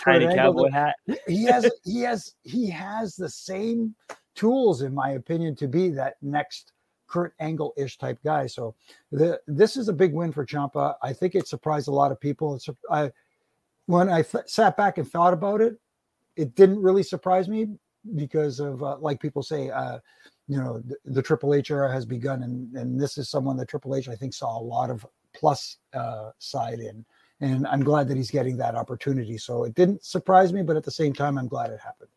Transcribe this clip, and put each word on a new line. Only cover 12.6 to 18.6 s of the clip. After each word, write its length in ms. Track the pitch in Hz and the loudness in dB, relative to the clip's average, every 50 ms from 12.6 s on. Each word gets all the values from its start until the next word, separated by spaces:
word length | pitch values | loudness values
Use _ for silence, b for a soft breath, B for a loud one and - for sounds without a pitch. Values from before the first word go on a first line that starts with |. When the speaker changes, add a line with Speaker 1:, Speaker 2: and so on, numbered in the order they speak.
| - 151 131 - - - | -8 -12 -12 -10 -6 -2
Speaker 2:
I, 220 | 165 151 147 127 - _ _ _ _ _ _ _ _ _ _ _ _ _ _ | 0 0 0 -2 -4 _ _ _ _ _ _ _ _ _ _ _ _ _ _
when 220 | - 175 175 185 196 | 2 4 4 4 4
I 140 | 170 165 | 4 2
th-, 260 | - - - - - - | 2 0 -2 -6 -6 -2
sat 280 | - - 226 190 - | 2 4 4 4 4
back 220 | - 208 196 - 170 | 4 2 2 2 -2
and 100 | 135 - | -6 -4
thought 240 | - 170 175 180 | 0 2 4 4
about 280 | 175 156 202 202 208 214 | 4 2 0 0 2 2
it, 180 | 226 233 220 - _ _ _ _ _ _ _ _ _ _ _ | 2 0 0 -4 _ _ _ _ _ _ _ _ _ _ _
it 220 | 165 151 123 - | -4 -4 2 8
didn't 260 | 190 196 190 196 208 | 8 8 8 8 6
really 220 | 190 185 190 202 180 | 4 4 4 4 2
surprise 440 | - 175 - - 185 185 185 185 196 | 0 -2 -2 0 2 4 4 2 0
me 200 | 220 220 226 214 208 - _ _ _ _ - 214 202 | -2 -2 -2 -4 -6 -10 _ _ _ _ -12 -8 -6
because 420 | 147 147 135 - 156 151 147 127 | -4 -4 -2 0 0 0 0 -2
of, 240 | 131 | -4